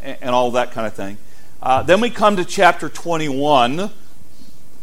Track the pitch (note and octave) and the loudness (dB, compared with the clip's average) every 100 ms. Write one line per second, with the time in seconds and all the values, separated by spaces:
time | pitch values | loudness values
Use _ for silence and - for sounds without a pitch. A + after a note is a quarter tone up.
0 | C3+ B2+ C3 B2 B2 B2 A#2+ A#2 A2 - | -6 -6 -2 0 2 0 -2 -2 -4 -4
1 | G2 G#2 - - - - B2+ C3 C3+ F#3+ | -4 -6 -6 -6 -6 -4 0 2 4 4
2 | A#3 - G#3 G3 E3 G3 F3+ F3 D#3 - | 2 2 2 2 0 4 4 4 -2 -4
3 | E3+ D#3+ D3+ C3+ D3 C#3+ A#2+ D#3 G#3 - | -2 -2 -2 0 4 4 4 0 -4 -4
4 | - - - - - - - - | -6 -6 -6 -6 -6 -6 -6 -6